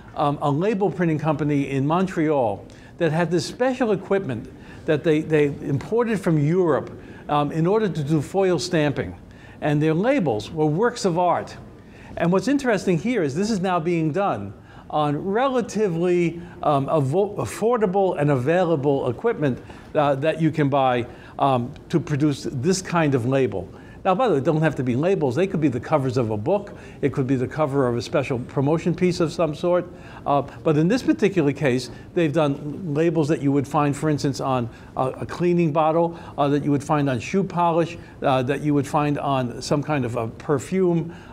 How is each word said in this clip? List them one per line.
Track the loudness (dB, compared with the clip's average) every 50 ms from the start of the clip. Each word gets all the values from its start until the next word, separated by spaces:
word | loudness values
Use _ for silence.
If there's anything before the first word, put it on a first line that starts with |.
| -18 -10 -4
um, | -2 0 0 0 0
a | 0 0
label | 0 0 0 0 0 0 0 0
printing | 0 0 0 0 0 0
company | 0 0 0 0 0 0 0 0 0 0
in | 0 0 0
Montreal | 2 2 2 0 0 0 0 0 2 2 2 2 0 -2 -4 -8 -14 -20 -20 -20 -14 -6 -2
that | -2 0
had | 2 0 0 0
this | 0 -2 -2
special | -4 -4 -2 0 0 0 0 0 0
equipment | 0 0 0 0 0 0 0 -2 -6 -6 -8 -12 -14 -18 -18 -18 -18 -6 -2
that | 0 0 2
they, | 2 2 2 2
they | 2 2 2 4 4
imported | 2 0 -4 -4 -2 -2 -2 -2 0 0 0 2 2 0 0
from | 2 2 2 4
Europe, | 4 4 4 4 4 4 2 2 0 -4 -10 -14 -16 -16 -18 -12 -4 -2
um, | 0 0 0 0
in | 0 0 2
order | 2 2 2 2 0
to | -2 -2 -2
do | 0 0 0
foil | 0 0 0 2 2 2 2 0
stamping. | 0 0 0 2 2 2 0 -2 -4 -6 -8 -14 -16 -20 -20 -20 -20 -20 -10 -4
And | -2 0 2 2
their | 2 2 2
labels | 2 2 2 2 2 2 0 0 -2 -4 -4
were | -2 0 0
works | 2 2 2 0 0 0 0 0
of | 0 2 2
art. | 2 2 2 0 -2 -6 -12 -16 -18 -18 -20 -20 -20 -20 -20 -20 -18 -12 -6 -2
And | 0 2
what's | 2 2 2 2
interesting | 0 2 2 2 0 2 2 2 0 2
here | 0 0 0 0
is | 0 0 0
this | -2 -2 0
is | 0 0
now | 0 0 0 0
being | 0 0 0 0 0 0
done | 0 0 0 0 0 -2 -4 -8 -12 -14 -20 -20 -20 -20 -10 -6
on | -2 0 0 0 -2 -2 -2
relatively, | -2 0 0 0 0 0 0 -2 -2 -2 0 0 0 0 0 2 2 2 2 2 0 -2 -4 -10 -14 -10 -4
um, | 0 2 2 2 2
avo-, | 2 2 2 2 2 2 0 0 0 -2 -4
affordable | -6 -6 -4 -2 0 2 2 2 2 2 2 2 2 2 2 2
and | 2 2
available | 2 2 2 2 2 2 2 2 2 2 2 2 2 2 0 -2
equipment, | -2 -2 -2 -2 0 0 0 -2 -2 -4 -8 -14 -18 -20 -14 -4 0
uh, | 2 2 2 2
that | 2 0 0 0 2
you | 2 2
can | 2 2 2 2
buy, | 4 4 4 4 2 2 -2 -4 -8 -18 -18 -12 -4 0
um, | 2 2 2 2 0 -4 -8 -14 -6 -2
to | -2 0
produce | 0 0 0 2 2 0 0 -2 -4 -6
this | -6 -2 0 0 0 0
kind | -2 -2 0 2 2 4 2
of | 2 2
label. | 2 2 2 2 0 -2 -4 -8 -10 -14 -18 -20 -20 -12 -4 0
Now, | 0 2
by | 2 2 2
the | 2
way, | 2
they | 2
don't | 2 2 2
have | 2 2 0
to | 0 0
be | 0 0
labels. | 2 2 2 2 2 0 0 0
They | 0 0
could | 0 0 0
be | 0 0
the | 0 -2
covers | -2 0 0 0 2 0 0 0
of | 0 0
a | -2
book. | -2 -2 0 -2 -2 -2 -6 -16 -18 -18 -18 -6 -2
It | -2 -2
could | 0 0 0
be | 0 0
the | 0 -2 -2
cover | -2 -2 -2 0 2 2 2 2
of | 0
a | -2
special | -2 -2 -2 -2 0 -2 -4 -4
promotion | -6 -4 -2 0 0 2 2 0 0 0 0
piece | 2 2 0 2 2
of | 0 -2
some | 0 0 -2 -2 -2
sort. | -2 0 0 2 0 0 -4 -10 -18 -18 -18 -16 -6 -2
Uh, | 0 0 0
but | 0 -2 -8 -4 0 2 4
in | 4 4 4
this | 2 2
particular | 2 0 2 2 2 2 2 2 2 2
case, | 2 2 2 2 2 0 -2 -6 -12 -16 -14 -6
they've | -2 0 0 2
done | 2 2 2 2 0 -2 -6 -10 -8 -8 -6 -2 0
labels | 0 2 2 2 2 2 2
that | 0 0
you | 2 2
would | 2 2 0
find, | 0 0 2 2 2 0
for | 0 0 0
instance, | 0 0 0 -2 -2 -2
on | -2 -2 0 -2 -2 -4 -8 -12 -18 -8 -4
a, | -4 -2
a | -2 -4 -6 -10
cleaning | -10 -6 -2 0 2 2 2 2 2
bottle, | 2 2 2 2 2 2 2 0 -2 -8 -14 -8 -4
uh, | -2 0 2
that | 2 2
you | 2 2
would | 0 0 0
find | 0 0 0 2 0
on | 0 -2
shoe | -2 -2 -2 -2
polish, | -2 -2 0 0 0 2 2 2 0 0 -4 -12 -16 -18 -8 -4
uh, | 0 2 2 2
that | 2 0 -2 -2
you | 0 0 2
would | 0 0
find | 0 0 0 0 0 0 -2
on | -2 -2 0 0 -2 -4 -6 -6
some | -4 -2 0 0
kind | 0 0 -2 -2 -2
of | -2 -2
a | -4 -4 -6
perfume. | -8 -6 -2 -2 -2 -2 -2 -2 0 2 2 2 2 2 0 -4 -8 -14 -18 -16